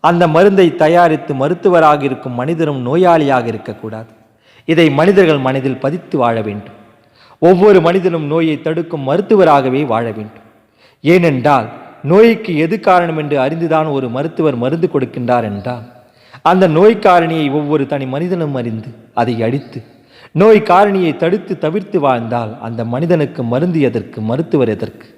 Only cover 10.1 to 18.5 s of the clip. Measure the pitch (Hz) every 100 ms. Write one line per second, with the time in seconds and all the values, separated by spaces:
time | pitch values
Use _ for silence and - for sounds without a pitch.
10.1 | 107 107 - _ _ _ _ _ _ 143
11.1 | 180 170 135 123 139 107 - - - 139
12.1 | 180 233 220 220 156 160 180 185 180 170
13.1 | 160 147 143 131 165 170 160 156 139 127
14.1 | 120 151 - 156 127 123 165 165 147 127
15.1 | 135 123 123 110 101 98 123 113 - _
16.1 | _ _ - - 185 185 156 208 214 208
17.1 | 180 165 160 147 143 147 151 135 143 131
18.1 | 131 175 180 156